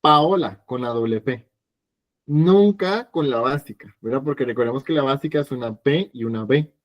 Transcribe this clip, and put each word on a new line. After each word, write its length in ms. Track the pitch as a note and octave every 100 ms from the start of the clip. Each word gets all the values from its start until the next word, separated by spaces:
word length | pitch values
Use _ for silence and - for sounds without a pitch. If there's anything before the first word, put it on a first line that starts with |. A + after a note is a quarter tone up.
Paola 600 | D3+ D3+ D#3 F#3+ B2 G2+ _
con 160 | B2+
la 60 | B2
doble 300 | A#2 A#2 A2
P. 300 | A#2+ B2 _ _ _ _ _ _ _ _ -
Nunca 840 | D3 E3 G3 G3+ G3+ F#3 G#3 B3
con 180 | E3+ D3
la 100 | A#2+
básica, 560 | B2 C#3+ - G#2+ G2 _
¿verdad? 220 | A2 B2+
Porque 200 | C#3+ C#3+
recordemos 400 | B2 A2+ A#2 B2+
que 80 | C3+
la 100 | D#3+
básica 380 | C3+ C#3 D#3 D3+
es 100 | C#3+
una 260 | B2+ A#2 A2
P 340 | - D3+ G3+
y 120 | B2+
una 200 | A2+ A2+
B. 300 | A2 C#3+ D3+ _